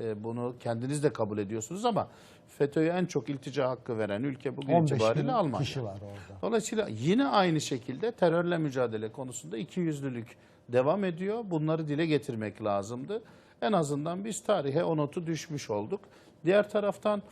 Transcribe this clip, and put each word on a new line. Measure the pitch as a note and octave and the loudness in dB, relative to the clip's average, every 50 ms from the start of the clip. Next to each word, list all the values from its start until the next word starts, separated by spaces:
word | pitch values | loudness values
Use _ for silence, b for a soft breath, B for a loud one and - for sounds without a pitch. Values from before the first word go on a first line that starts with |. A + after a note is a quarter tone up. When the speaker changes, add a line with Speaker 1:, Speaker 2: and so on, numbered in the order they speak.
| A#2 | -6
Speaker 1:
E, | A2 G#2+ G#2 G#2+ | -6 -6 -4 -6
bunu | A2+ A#2 A#2+ A#2+ B2 B2 - | -6 -4 -4 -4 -4 -6 -4
kendiniz | - A#2+ A#2 A2+ B2 C3 D3 D3 C#3+ | -4 -4 -2 -2 -2 -2 0 2 2
de | C#3+ - | 2 2
kabul | - A2 G2+ G#2 | 0 -2 0 0
ediyorsunuz | G#2+ G2+ F#2+ A2 A2 G#2+ - E3+ G3 A3+ | -2 -2 -2 -4 -6 -6 -8 -6 -2 0
ama | A#3+ G#3+ C#3+ G#2+ B B B B B B B B | 0 0 0 -2 B B B B B B B B
fetö | - - - D3 C#3+ - E3 D#3 | -14 -2 0 0 2 4 2 2
en | E3 F3 F#3 F3+ | 4 2 0 0
çok | F3 - C#3+ - - | 0 -2 -2 -2 -2
iltica | C#3+ C#3 - D3 B2 C#3+ C3 B2+ | -6 -6 -8 -6 -2 0 0 0
hakkı | B2+ - - - A#2+ | -2 -4 -4 -4 -2
veren | A2 A2 G2 G2 G#2 C3 | -2 0 0 0 -2 -2
ülke | C#3+ C3 C3+ - C3+ B2 | -4 -4 -4 -6 -6 -4
bugün | - C#3+ C3+ D#3+ | -4 0 4 6
Speaker 2:
On | E3+ D#3+ | 6 6
beş | C#3+ | 6
bin | C3+ | 4
Speaker 1:
itibariyle | - A2 A2 A#2 - - C#4 | 4 4 4 4 4 2 2
Almanya. | B3+ A3+ F#3 C#3+ A#2 - C3+ | 2 2 2 2 0 0 -2
Speaker 2:
kişi | - - C3+ A#2+ | -2 -4 -4 -6
var | G2+ F#2+ G2+ | -6 -8 -10
orada. | G#2 G2+ G2+ G2 F2+ - G2+ - | -12 -12 -12 -14 -14 -16 -10 -6
Speaker 1:
Dolayısıyla | - G3 A#3 A3 - - A3+ A3 G#3 - | -2 0 0 0 0 0 -2 -2 -2 -2
yine | A2 G#2 A#2+ D#3+ G3 B3+ C#4 | -4 0 2 4 4 4 4
aynı | C4+ A#3+ G#3 F#3 F3+ D#3+ D3+ | 4 4 4 6 6 4 2
şekilde | - - C#3 A#2+ - - B2+ C3+ - A#3 | 0 -2 -4 -4 -4 -6 -6 -4 -4 -4
terörle | A3+ - F#3 E3+ D#3+ F3 E3+ F3 F3 | 2 4 4 4 6 4 2 2 0
mücadele | E3 D#3 D3 B2+ C3+ B2+ A#2 A2 G#2+ A2 G#2+ | 0 0 0 2 0 0 0 0 -2 -4 -6
konusunda | - - B2+ B2+ A#2+ - - D#3 G3+ | -6 -10 -10 -10 -12 -12 -12 -8 -6
ikiyüzlülük | A3+ F#3+ - - F#3 F3 D#3+ D3+ C#3 C#3 C3+ B2 A#2+ A2 - - b b b b b b - | -6 -6 -4 -2 -2 0 0 -2 -2 -4 -4 -4 -6 -8 -10 -14 b b b b b b 2
devam | A#2+ B2 B2+ D3 E3+ G#3 G3 | 4 4 4 4 2 2 0
ediyor. | F#3 E3 D#3+ F#3+ G3 G#3+ A#3+ A#3 | -2 -2 -4 -4 -4 -4 -4 -4
Bunları | G3 E3+ D#3 D3+ D#3 D#3+ E3 D#3+ | -2 -2 0 2 2 0 0 0
dile | D3 D3 D3 E3+ | -2 0 0 2
getirmek | D#3+ D3+ C#3 D3 - A#2+ A2 A2 G#2 - - G#2+ | 2 2 0 0 -4 -4 -4 -4 -6 -6 -4 -2
lazımdı. | G#2 G2+ G2+ G2 G#2+ B2 B2 C#3 D#3 G3+ A#3 B B B B B B B B | 0 0 0 -2 -4 -8 -10 -8 -8 -8 -8 B B B B B B B B
En | - A#3 | 0 2
azından | G#3 F3+ D#3+ C#3 D3 C#3+ D3+ E3+ F3 F#3+ G3 | 2 2 2 2 0 -2 -2 -4 -4 -4 -6
biz | A2+ - - - | -6 -8 -4 0
tarihe | - G#3 F3 C#3+ C#3 C3 E3 F3 | 2 2 2 2 2 0 2 2
o | E3+ E3 | 2 2
notu | D3+ D3 C#3 - F#3+ E3+ | 2 0 0 -2 -4 -4
düşmüş | E3 E3 D3 - - D3+ C3+ - - | -4 -4 -4 -6 -6 -8 -8 -4 -2
olduk. | G#2+ G#2 G#2 - F#3+ G#3 - B B B B B B _ - | -2 -2 -2 -4 -6 -8 -8 B B B B B B _ 2
Diğer | D#3 F#3+ G#3 G3+ G#3 | 4 4 4 4 2
taraftan, | - G#3 G3+ G3+ F#3+ - - G#3+ G#3 G3+ B B | 0 0 0 0 -2 0 0 0 0 -2 B B